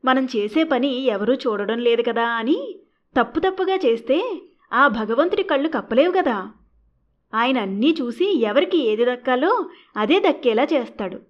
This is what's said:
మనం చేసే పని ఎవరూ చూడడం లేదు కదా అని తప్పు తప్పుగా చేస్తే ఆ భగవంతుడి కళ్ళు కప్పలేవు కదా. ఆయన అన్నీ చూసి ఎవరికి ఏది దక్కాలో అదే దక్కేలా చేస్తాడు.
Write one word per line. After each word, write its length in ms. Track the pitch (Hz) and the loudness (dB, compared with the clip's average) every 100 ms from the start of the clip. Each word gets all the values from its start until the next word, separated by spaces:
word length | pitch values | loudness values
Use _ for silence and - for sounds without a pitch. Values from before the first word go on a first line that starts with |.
మనం 240 | 262 262 254 220 | 0 0 0 -2
చేసే 280 | 208 302 | -2 0
పని 360 | 320 254 277 254 | 0 0 0 0
ఎవరూ 320 | 262 202 208 | -2 0 0
చూడడం 440 | 262 262 208 208 233 | 0 -2 -4 -2 0
లేదు 240 | 240 233 | 2 2
కదా 240 | 233 240 233 | 0 -2 -2
అని 520 | 233 226 392 554 359 _ _ _ - | -2 -2 -2 -2 -14 _ _ _ 0
తప్పు 200 | 233 320 | 0 0
తప్పుగా 340 | 381 381 370 | -2 -2 -2
చేస్తే 680 | 381 285 226 - 285 494 349 - _ _ | 0 0 0 0 0 0 -6 -12 _ _
ఆ 160 | 233 277 | 2 2
భగవంతుడి 540 | 226 214 233 339 392 | 2 -4 0 0 0
కళ్ళు 260 | 381 285 302 | 0 -2 0
కప్పలేవు 440 | 269 - 240 339 | -4 -2 2 2
కదా. 400 | 370 311 214 190 - _ _ _ _ _ _ _ | 2 -2 -4 -8 -18 _ _ _ _ _ _ _
ఆయన 240 | 220 247 262 | -2 0 0
అన్నీ 380 | 196 196 269 320 | -2 0 0 0
చూసి 400 | 240 233 381 349 | -4 -2 0 0
ఎవరికి 380 | 220 220 359 349 | 2 2 2 0
ఏది 260 | 240 214 | 0 2
దక్కాలో 680 | 240 247 247 254 320 466 330 - _ 208 | 0 0 0 0 2 0 -2 -12 _ -4
అదే 240 | 214 359 | 2 2
దక్కేలా 440 | 359 349 254 220 | 2 0 0 2
చేస్తాడు. 560 | 294 302 226 - 185 - _ | 2 0 -2 -8 -8 -8 _